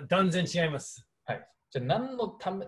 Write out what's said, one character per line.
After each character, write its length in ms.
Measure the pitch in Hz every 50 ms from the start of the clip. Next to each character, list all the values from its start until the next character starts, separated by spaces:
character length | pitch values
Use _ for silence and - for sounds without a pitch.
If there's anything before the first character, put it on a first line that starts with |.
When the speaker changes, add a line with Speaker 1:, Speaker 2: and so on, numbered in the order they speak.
| 139
Speaker 1:
断 240 | - 175 190 190 185
然 140 | 165 180 170
違 220 | - - 175 165
い 40 | 160
ま 100 | 147 135
す。 260 | - - - - - _ _ _ _
Speaker 2:
は 100 | - 110
い。 140 | - - - _ _ _ _
じ 80 | - 131
ゃ 20 |
あ、 20 | 120
何 320 | 131 180 226 254 269 262
の 120 | 247 220 196
た 220 | - - - 190
め、 160 | 190 196 175